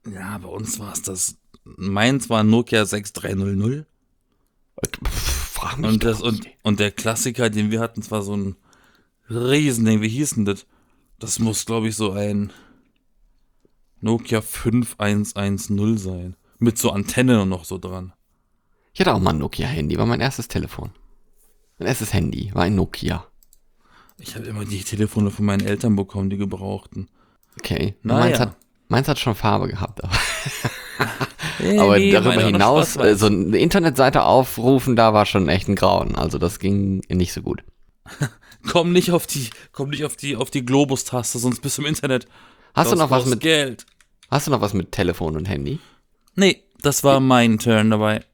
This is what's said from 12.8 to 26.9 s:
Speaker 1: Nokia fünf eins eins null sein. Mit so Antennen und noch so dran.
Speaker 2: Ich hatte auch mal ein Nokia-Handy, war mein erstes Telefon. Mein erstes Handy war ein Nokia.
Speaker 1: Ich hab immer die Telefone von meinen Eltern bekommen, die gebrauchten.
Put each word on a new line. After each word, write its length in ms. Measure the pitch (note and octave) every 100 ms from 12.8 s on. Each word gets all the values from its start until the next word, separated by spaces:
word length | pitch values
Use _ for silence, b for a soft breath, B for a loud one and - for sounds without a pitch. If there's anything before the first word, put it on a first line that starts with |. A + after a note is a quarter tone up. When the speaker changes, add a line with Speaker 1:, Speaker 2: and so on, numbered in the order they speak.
| b _ _ _ _ _ _ _ _ _ _ _
Speaker 1:
Nokia 400 | G#2+ A2+ - A2+
fünf 540 | G#2+ - A#2+ A#2+ A#2 -
eins 360 | G#2 G#2 G#2 -
eins 340 | G2+ G2 -
null 280 | G2+ G#2 A2
sein. 380 | F#2+ F#2 F2+ - _ _
Mit 200 | A#2 A2
so 120 | A#2
Antennen 500 | G2+ G2+ - B2+ A#2
und 80 | F#2+
noch 160 | F#2
so 140 | - F#2
dran. 340 | F#2 F#2 F#2 _ _ _ _ _ _ _ _
Speaker 2:
Ich 60 | -
hatte 120 | F3
auch 40 | G#2+
mal 120 | F#2
ein 80 | D#2
Nokia-Handy, 600 | C#2+ - E2 C3 D2+ D#2
war 80 | A2
mein 140 | A#2+
erstes 280 | C3+ - -
Telefon. 420 | - - - - - - _ _ _ _ _ _ _
Mein 100 | F2+
erstes 240 | B2 A2
Handy 360 | - E2+ - G2
war 80 | -
ein 120 | F2+ G2
Nokia. 500 | - - - E2 - _ _ _ _ _ b b b _
Speaker 1:
Ich 180 | - A2
hab 100 | A2
immer 180 | G#2+
die 180 | G2+ G2
Telefone 480 | F#2+ G#2 G#2+ A2 G2+
von 140 | -
meinen 220 | G#2 G2+ G2
Eltern 300 | G#2 A#2 G2+
bekommen, 340 | G2 G2+ F#2+
die 80 | G2
gebrauchten. 680 | G2+ F#2+ G2 G2 -